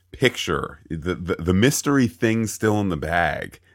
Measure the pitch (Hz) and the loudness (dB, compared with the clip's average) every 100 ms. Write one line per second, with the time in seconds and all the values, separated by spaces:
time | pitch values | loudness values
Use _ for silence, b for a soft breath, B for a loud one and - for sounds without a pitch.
0 | _ - - - - 73 - - - 80 | _ 0 0 0 -2 -4 -4 -12 -10 -6
1 | 82 90 87 - 82 92 120 - - 139 | -4 -4 -4 -2 0 4 4 2 0 2
2 | 120 - 113 113 110 - 110 104 101 82 | 2 0 0 0 -2 -2 0 2 0 -2
3 | 78 87 82 - 50 - b | -2 0 0 -2 -8 -14 b